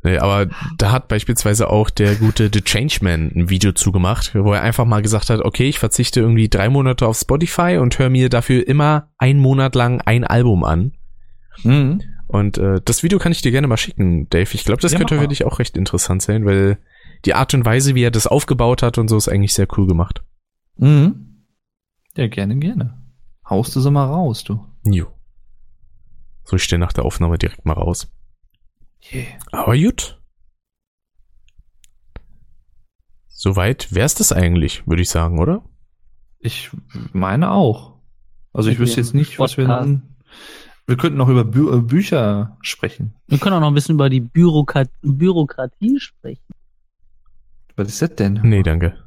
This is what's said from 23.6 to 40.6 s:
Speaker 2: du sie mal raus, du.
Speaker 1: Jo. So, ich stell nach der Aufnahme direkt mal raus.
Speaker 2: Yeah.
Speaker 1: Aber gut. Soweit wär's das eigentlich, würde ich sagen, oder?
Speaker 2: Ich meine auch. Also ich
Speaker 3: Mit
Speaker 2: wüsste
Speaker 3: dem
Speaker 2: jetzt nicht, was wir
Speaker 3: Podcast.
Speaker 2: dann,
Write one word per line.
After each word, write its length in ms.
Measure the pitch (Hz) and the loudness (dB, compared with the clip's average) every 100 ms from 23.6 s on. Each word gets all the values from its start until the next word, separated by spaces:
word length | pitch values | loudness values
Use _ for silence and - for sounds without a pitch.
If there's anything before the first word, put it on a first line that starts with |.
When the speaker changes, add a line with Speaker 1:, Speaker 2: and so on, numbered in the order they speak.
| 123 | -2
Speaker 2:
du 60 | 135 | -2
sie 100 | 135 | 0
mal 160 | 143 135 | 2 0
raus, 380 | 156 165 110 | -2 -2 -4
du. 200 | - 107 - - | -6 -8 -8 -6
Speaker 1:
Jo. 240 | 104 95 78 - - - - - - - - - - - - - | -2 0 -2 -12 -20 -20 -20 -20 -20 -20 -20 -20 -20 -20 -20 -20
So, 100 | - | -4
ich 80 | 92 | -4
stell 160 | - 87 | 0 -2
nach 140 | 87 | -2
der 120 | - | -2
Aufnahme 320 | 58 - 82 82 | -4 -2 -2 0
direkt 300 | - - - | -2 -4 -4
mal 60 | |
raus. 400 | 78 87 87 - - - _ _ _ _ _ - _ - | -2 -2 -4 -10 -20 -20 _ _ _ _ _ -20 _ -16
Speaker 2:
Yeah. 120 | 131 123 - - | -12 -12 -16 -12
Speaker 1:
Aber 260 | 107 - 123 | -6 0 2
gut. 420 | 190 - - - - _ _ _ _ _ _ _ _ _ _ _ _ - - _ _ _ _ - - - - - _ _ _ _ _ _ _ | 2 0 -10 -14 -20 _ _ _ _ _ _ _ _ _ _ _ _ -20 -20 _ _ _ _ -20 -20 -20 -20 -20 _ _ _ _ _ _ _
Soweit 680 | - 98 98 95 127 - | -6 -2 0 0 -4 -4
wär's 220 | 95 135 - | -2 -2 -2
das 160 | 220 | -2
eigentlich, 560 | 90 90 87 71 - - | 0 2 2 0 -4 -4
würde 140 | 82 | -2
ich 60 | 90 | 0
sagen, 300 | 82 82 85 | -2 -2 0
oder? 240 | - 196 - _ _ _ _ - _ _ | 0 -2 -6 _ _ _ _ -20 _ _
Speaker 2:
Ich 300 | 117 - - - _ - - | -10 -10 -14 -18 _ -16 -8
meine 400 | - 92 107 170 | -4 -2 0 0
auch. 480 | 202 151 107 - _ _ _ - - - | 2 2 0 -8 _ _ _ -20 -20 -10
Also 180 | - 110 | -2 -2
ich 80 | 120 | 0
Speaker 3:
Mit 80 | 120 | 0
Speaker 2:
wüsste 80 | 123 | 0
Speaker 3:
dem 80 | |
Speaker 2:
jetzt 100 | 120 | -2
nicht, 240 | 139 151 - | -2 -2 -2
was 180 | 131 - | -4 0
wir 100 | 131 | 0
Speaker 3:
Podcast. 200 | 123 139 | 0 0
Speaker 2:
dann, 280 | 139 - - _ - - - | -2 -4 -20 _ -20 -20 -20